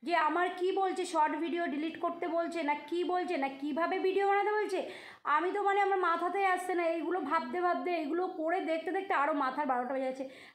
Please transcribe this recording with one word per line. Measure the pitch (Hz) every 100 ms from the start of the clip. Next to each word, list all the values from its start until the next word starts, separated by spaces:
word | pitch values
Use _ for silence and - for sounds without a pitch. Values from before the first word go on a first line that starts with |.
যে | 240 339
আমার | 302 339 359 359
কি | 359
বলছে, | 381 381 349 359
শর্ট | 320 302 302
ভিডিও | 339 339 339
ডিলিট | 285 320 330
করতে | 339 339 349
বলছে, | 339 339 339
না | 285
কি | 294 - 339
বলছে, | 330 359 359 330
না | 269
কিভাবে | 269 294 285 339 381
ভিডিও | 381 381 392
বানাতে | 403 403
বলছে। | 427 392 370 - - - -
আমি | - 302 359
তো | 403
মানে | 403 403
আমার | 392 392
মাথাতেই | 349 339 339 403 381
আসছে | 359 370 349
না। |
এইগুলো | 330 339 302 359
ভাবতে | 277 320 320 359
ভাবতে, | 349 294 311
এইগুলো | 339 294 330 370
করে | 359 320 359
দেখতে | 302 320 330
দেখতে | 370 392
আরও | 285 285
মাথার | 294 262 262 294
বারোটা | 247 247
বেজে | 269 262
যাচ্ছে। | 262 269 - -